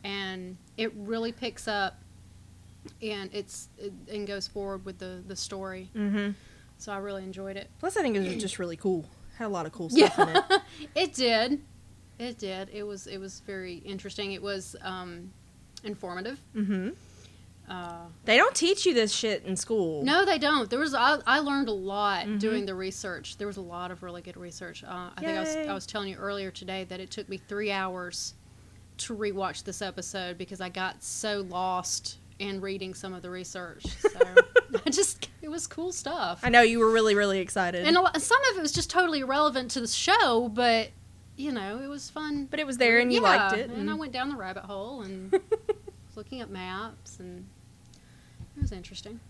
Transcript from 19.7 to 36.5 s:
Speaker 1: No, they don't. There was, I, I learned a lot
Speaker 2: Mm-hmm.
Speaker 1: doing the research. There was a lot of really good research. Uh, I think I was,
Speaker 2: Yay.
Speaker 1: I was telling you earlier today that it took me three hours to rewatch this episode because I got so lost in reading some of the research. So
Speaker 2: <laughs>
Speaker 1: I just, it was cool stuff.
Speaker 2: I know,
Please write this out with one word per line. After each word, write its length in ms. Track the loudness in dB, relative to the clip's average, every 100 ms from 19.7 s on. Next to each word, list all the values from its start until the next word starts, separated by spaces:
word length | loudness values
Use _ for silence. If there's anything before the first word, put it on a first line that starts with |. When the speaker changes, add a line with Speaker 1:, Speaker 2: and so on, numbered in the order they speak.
| 0 2 0
Speaker 1:
No, 200 | 2 4 6
they 120 | 4
don't. 300 | 4 2 2
There 100 | 0
was, 140 | 0 4
I, 240 | 4 4 4
I 120 | 2
learned 280 | 4 2 2
a 60 |
lot 520 | 0 -2 0 2 0 0
Speaker 2:
Mm-hmm. 120 | 0
Speaker 1:
doing 280 | 0 0 -2
the 80 | -4
research. 640 | -6 -6 -8 -8 -10 -8
There 100 | -8
was 100 | -8
a 40 |
lot 300 | -10 -8 -8
of 100 | -10
really 180 | -12 -12
good 160 | -14 -14
research. 460 | -14 -12 -12 -14
Uh, 260 | -12 -10 -10 -6
I 40 |
think 180 | -4 -2
I 20 |
was, 140 | -2 -2
Speaker 2:
Yay. 120 | -4
Speaker 1:
I 60 |
was 120 | -6 -6
telling 240 | -6 -6
you 60 | -6
earlier 340 | -6 -4 -6
today 340 | -8 -8 -8 -6
that 140 | -10
it 120 | -10
took 160 | -10 -8
me 100 | -10
three 340 | -8 -4 -2
hours 640 | 0 -2 -4 -8 -8 -10 -12 -20 -20 -20 -20 -20 -12
to 160 | -8 -4
rewatch 480 | -4 -2 -4 -4
this 180 | -10 -6
episode 540 | -6 -6 -8 -6 -6 -8
because 200 | -10 -8
I 80 | -6
got 340 | -2 -4 -4
so 420 | -8 -4 -2 -2 -2
lost 680 | -2 0 0 -2 -4 -6 -12 -20 -8
in 220 | -6 -4
reading 320 | -4 -6 -6 -8
some 180 | -10
of 80 | -10
the 80 | -10
research. 560 | -10 -10 -10 -10 -10 -10 0
So 120 | -2 2
Speaker 2:
<laughs> 640 | 6 8 8 4 4 -4 0
Speaker 1:
I 40 |
just, 400 | 2 0 -2 -10 -12
it 60 | -10
was 180 | -8 -8
cool 240 | -6 -6
stuff. 480 | -6 -6 -4 -4 -2
Speaker 2:
I 80 |
know, 120 | 6